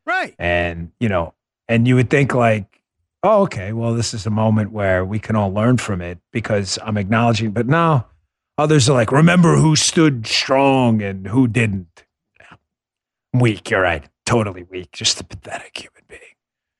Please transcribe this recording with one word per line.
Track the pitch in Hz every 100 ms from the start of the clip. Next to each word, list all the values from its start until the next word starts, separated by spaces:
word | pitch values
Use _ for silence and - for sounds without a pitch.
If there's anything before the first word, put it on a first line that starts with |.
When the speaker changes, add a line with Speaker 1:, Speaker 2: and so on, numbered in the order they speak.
| -
Speaker 1:
Right. | 370 311 -
Speaker 2:
And, | 87 87 - 170 85 -
you | 117
know, | 92 82 - _ _ -
and | 117 120
you | 127
would | 123
think, | 143 143
like, | 131 117 110 95 _ _ _ _ _
"Oh, | 185 214
okay, | 196 - 95
well, | 113 117
this | 117 110
is | 113 110
a |
moment | 107 110 110 101
where | 110 98 92
we | 92 110
can | - 110
all | 101
learn | 98 113 123
from | - 92
it | 87 87 _
because | 120 110 104 95 -
I'm | - 104
acknowledging," | 95 113 117 107 110
but | 101 117
no, | 160 165 147 - _ _ _ _ -
others | 151 156 120
are |
like, | 131 110
"Remember | 135 165 180 165 147
who | 156 151
stood | - - 160 127 107
strong | - - 135 139 135 123 110
and | 101 95 95
who | 120 127
didn't." | 107 113 98 87 _ _ _ _ _ - - _ _ _ _ _ _ _
Weak, | 127 120 98 -
you're | 104
right. | 90 80 - _ -
Totally | 120 104 92
weak. | 90 92 87
Just | - 110 -
a | 90
pathetic | - - - - -
human | - _ _
being. | - - _ _ _ _